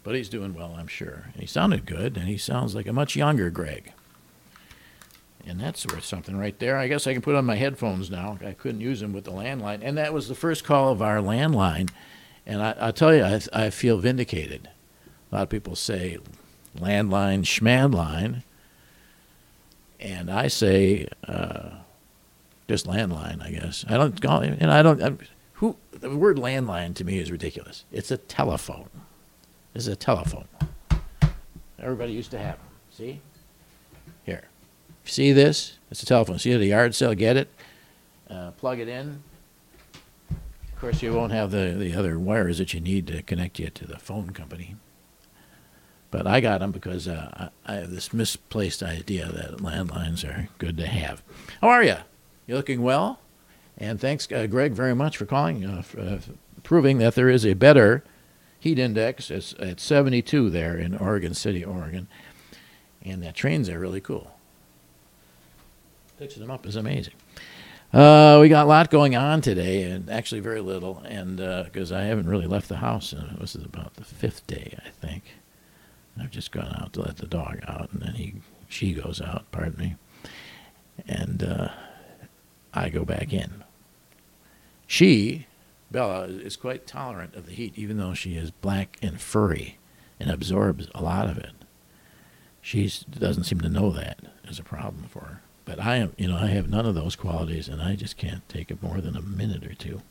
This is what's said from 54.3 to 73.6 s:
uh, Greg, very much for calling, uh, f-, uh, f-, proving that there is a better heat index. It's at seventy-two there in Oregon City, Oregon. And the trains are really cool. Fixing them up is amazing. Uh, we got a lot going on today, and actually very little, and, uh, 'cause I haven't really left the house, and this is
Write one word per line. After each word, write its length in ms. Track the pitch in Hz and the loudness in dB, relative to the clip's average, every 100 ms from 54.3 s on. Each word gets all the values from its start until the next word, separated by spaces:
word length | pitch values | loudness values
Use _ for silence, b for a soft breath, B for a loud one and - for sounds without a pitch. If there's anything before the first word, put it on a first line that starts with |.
uh, 140 | 127 113 | -4 0
Greg, 240 | 120 143 | 2 0
very 200 | 107 127 123 | 0 0 2
much 220 | 147 - | 0 -2
for 80 | 104 | -2
calling, 400 | 135 82 82 95 | 0 0 -2 -6
uh, 140 | 92 | -6
f-, 180 | 92 - | -8 -8
uh, 40 | |
f-, 280 | 92 98 - - _ - | -6 -6 -8 -18 _ -20
proving 380 | - 170 135 135 | 2 4 6 6
that 160 | 117 123 | 4 6
there 140 | 127 | 6
is 160 | 127 107 | 6 4
a 100 | 92 | 8
better 480 | 135 147 104 123 - b b b b b | 10 12 10 6 0 b b b b b
heat 220 | 160 151 | 0 2
index. 500 | 127 107 113 127 - | 2 2 0 -2 -8
It's 240 | 90 90 - | -8 -8 -10
at 220 | 95 90 | -8 -8
seventy-two 680 | - 147 139 123 117 151 113 | 2 4 6 2 2 2 2
there 280 | 85 82 85 | 2 -2 -2
in 180 | 85 95 | -4 -2
Oregon 380 | 92 104 85 | 0 0 -2
City, 320 | 92 - 90 87 | -4 -4 -4 -6
Oregon. 420 | 92 80 90 92 B B B B B B B B _ | -8 -8 -10 -12 B B B B B B B B _
And 180 | 95 92 | -12 -10
the 120 | 85 | -10
trains 340 | 80 139 156 104 | -4 -2 0 -2
are 100 | 85 | -4
really 200 | 90 92 | -6 -8
cool. 280 | - - - - _ _ _ _ _ _ _ _ b b b b - _ _ _ _ _ | -8 -10 -10 -20 _ _ _ _ _ _ _ _ b b b b -20 _ _ _ _ _
Fixing 240 | 139 - | -18 -14
them 100 | 110 | -12
up 140 | 131 - | -12 -8
is 100 | 104 | -6
amazing. 380 | 107 - 90 - _ B B B B B B | -4 -4 -6 -14 _ B B B B B B
Uh, 480 | - 147 151 151 147 | 10 12 12 12 12
we 80 | 151 | 12
got 160 | 156 147 | 10 8
a 40 | |
lot 200 | 151 165 | 8 8
going 260 | 156 143 123 | 6 6 4
on 260 | 139 156 | 2 2
today, 420 | 135 92 90 95 | 2 0 0 0
and 260 | 90 92 87 | -2 -4 -6
actually 300 | 110 - 110 | -6 -6 -8
very 200 | 101 110 | -6 -6
little, 400 | 95 95 90 92 - | -6 -6 -6 -10 -10
and, 340 | 104 92 92 | -10 -8 -6
uh, 240 | 92 92 85 | -4 -6 -6
'cause 200 | - 90 | -8 -6
I 120 | 90 | -4
haven't 240 | 101 110 85 | -2 -2 0
really 200 | 101 85 | -2 0
left 220 | 98 - | -2 -4
the 80 | 95 | -4
house, 360 | 120 113 - | -2 -4 -6
and 240 | 73 76 - | -10 -10 -10
this 160 | - | -10
is 80 | - | -12